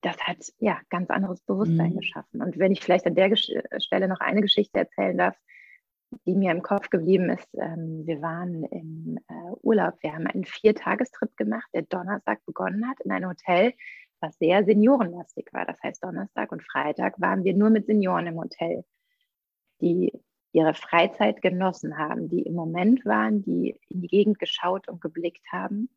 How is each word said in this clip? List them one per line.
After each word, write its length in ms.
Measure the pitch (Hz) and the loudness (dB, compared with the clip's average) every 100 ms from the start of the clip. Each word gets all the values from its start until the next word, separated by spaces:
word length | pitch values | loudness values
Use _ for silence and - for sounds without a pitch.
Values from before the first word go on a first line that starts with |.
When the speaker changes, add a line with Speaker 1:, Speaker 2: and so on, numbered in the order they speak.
Speaker 1:
Das 160 | - - | -6 -6
hat, 160 | - 180 - _ | -6 -6 -10 _
ja, 200 | 214 185 - | -2 -2 -4
ganz 200 | 175 180 | -6 -2
anderes 320 | - 196 180 | 0 -2 -4
Bewusstsein 500 | - 196 202 165 165 | -4 -2 2 2 2
Speaker 2:
Mhm. 60 | 185 | 0
Speaker 1:
geschaffen. 440 | - - - - | -6 -10 -12 -8
Und 160 | 147 156 | -6 0
wenn 140 | 190 | 2
ich 80 | 196 | 2
vielleicht 260 | - 185 180 | 4 2 4
an 100 | 170 | 4
der 140 | 190 | 4
Gesch-, 220 | 208 - - - - | 4 2 -2 -4 -6
Stelle 280 | - 196 190 | -2 0 0
noch 140 | 185 | 0
eine 200 | - 196 | 0 2
Geschichte 380 | 202 - 208 196 | 4 2 2 0
erzählen 380 | 180 - 196 180 | -2 0 0 2
darf, 180 | 180 - _ - - - _ _ _ - - | 0 0 _ -20 -20 -20 _ _ _ -8 0
die 100 | 185 | 2
mir 160 | 190 | 2
im 100 | 165 | 0
Kopf 280 | - 202 - | 0 -2 0
geblieben 400 | 190 165 190 180 | -2 4 4 4
ist, 180 | 180 - | -2 -6
ähm, 520 | - 160 165 165 160 156 | -8 -6 -6 -8 -8 -6
wir 160 | 156 | -4
waren 420 | 165 165 180 170 156 | -4 -6 -6 -6 -6
im, 540 | 170 160 160 160 160 _ | -8 -12 -12 -10 -10 _
äh, 240 | 160 175 196 | -14 -12 -6
Urlaub. 340 | - 220 175 - | 2 2 2 -4
Wir 120 | 156 | -8
haben 140 | 160 165 | -6 -6
einen 180 | - 180 | -4 -6
Viertagestrip 920 | - 214 214 - 208 254 - 240 - | 2 2 2 0 -2 -2 -4 -8 -4
gemacht, 320 | 214 220 - | -4 -4 -6
der 100 | - | -8
Donnerstag 600 | 160 190 180 208 - 214 - | -4 -6 -4 -6 -4 -6 -6
begonnen 420 | - 190 190 240 | -4 -4 -2 -6
hat, 120 | 269 | -6
in 100 | 202 | -6
ein 160 | 190 180 | -4 -6
Hotel, 460 | 175 - 180 226 - - - - _ | -8 0 2 2 0 -20 -20 -20 _
was 180 | 160 - | -12 -2
sehr 280 | 160 190 196 | 2 4 6
seniorenlastig 840 | 208 220 277 190 175 170 - - | 6 6 6 2 -6 -14 -14 -10
war. 120 | - - | -8 -8
Das 160 | - | -8
heißt, 220 | - - | -10 -10
Donnerstag 480 | 180 175 202 - 214 | -10 -8 -8 -6 -6
und 120 | 180 | -8
Freitag 560 | - 135 147 151 190 196 | -8 -4 -4 -2 -2 0
waren 220 | 185 190 | -2 0
wir 100 | 185 | 2
nur 160 | 185 208 | 4 6
mit 160 | 220 208 | 4 4
Senioren 420 | 214 190 180 170 | 2 2 0 -2
im 100 | 165 | -6
Hotel, 460 | 160 - 165 175 180 _ _ _ _ _ _ _ _ _ | -10 -6 -4 -4 -8 _ _ _ _ _ _ _ _ _
die 300 | 175 175 185 - _ _ _ | 0 2 0 -2 _ _ _
ihre 220 | 165 160 | 2 4
Freizeit 680 | 156 - 170 185 - 214 214 | 2 0 2 2 2 0 2
genossen 560 | 185 180 190 180 160 151 | -2 0 -2 -2 -8 -6
haben, 300 | 151 - 165 | -6 -4 -4
die 140 | 175 | -4
im 140 | - 170 | -4 -4
Moment 500 | 160 165 190 254 - | -4 0 4 4 4
waren, 380 | 214 220 214 | 2 2 0
die 360 | 190 175 175 - _ | 0 -2 -2 -4 _
in 120 | 185 | -8
die 60 | 175 | 0
Gegend 320 | 196 208 208 | 4 4 2
geschaut 480 | 175 - 175 190 - | -2 -4 -4 -4 -6
und 120 | 175 | -10
geblickt 460 | 165 165 170 170 - | -10 -6 -8 -8 -12
haben 380 | 185 196 208 240 | -8 -6 -6 -8